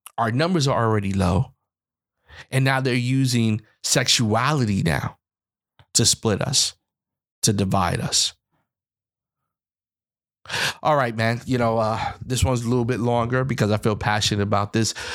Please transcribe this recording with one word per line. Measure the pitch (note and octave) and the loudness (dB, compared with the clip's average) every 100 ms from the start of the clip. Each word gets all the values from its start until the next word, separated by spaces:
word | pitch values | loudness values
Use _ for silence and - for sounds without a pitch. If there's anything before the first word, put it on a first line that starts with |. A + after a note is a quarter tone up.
| - - | -12 -4
Our | A#2 | -2
numbers | B2 E3+ F#3 C3+ | 0 2 2 2
are | G#2+ | 2
already | A2+ G#2+ G2 | 2 2 0
low. | G2 F2+ G#2 - _ _ _ _ _ _ _ _ - - | 0 2 2 -2 _ _ _ _ _ _ _ _ -20 -4
And | C3+ | 0
now | C3+ C3 | 0 0
they're | C3 | 0
using | B2 B2 C3+ C3 A#2+ A2 G#2+ - _ | 0 0 0 2 2 2 0 -6 _
sexuality | - C#3 B2 - G#2+ A2 C3 D3+ G#2+ G2 | -2 0 2 0 2 2 0 2 0 0
now | E2+ C#2 - - _ _ _ _ _ _ _ | 0 -2 -4 -10 _ _ _ _ _ _ _
to | - - | 0 2
split | - A2 F#2+ | 2 0 0
us. | - C#3 - - _ _ _ _ _ _ - | 0 0 -2 -6 _ _ _ _ _ _ 0
To | |
divide | G2+ F#2+ G2 F2 F2 | 0 2 2 2 0
us. | - - - - _ _ _ _ _ _ _ _ _ _ _ _ _ _ _ _ _ _ _ _ - - - - | 0 0 -2 -6 _ _ _ _ _ _ _ _ _ _ _ _ _ _ _ _ _ _ _ _ -10 -6 -6 -2
All | D#3 | 0
right, | D3 A#2+ A2 | 2 0 0
man. | A2+ A#2+ | 0 0
You | - B2 | -2 0
know, | A#2 A2+ | 2 2
uh, | G#2+ A2 - - | 0 -2 -6 -8
this | - - | -6 -2
one's | C3+ A#2+ | 0 0
a | A#2 | 0
little | B2 | 0
bit | A#2+ A#2+ | 0 -2
longer | A#2+ A#2+ A#2 B2+ | 0 0 0 -2
because | C3 A#2+ G#2 | -2 -2 0
I | G#2 | 0
feel | A2+ G2+ | 0 -2
passionate | A2 G#2+ - G#2 | 0 0 0 0
about | G2+ G2+ G#2 | 0 0 0
this. | A2+ A2 - - | -2 -2 -4 -10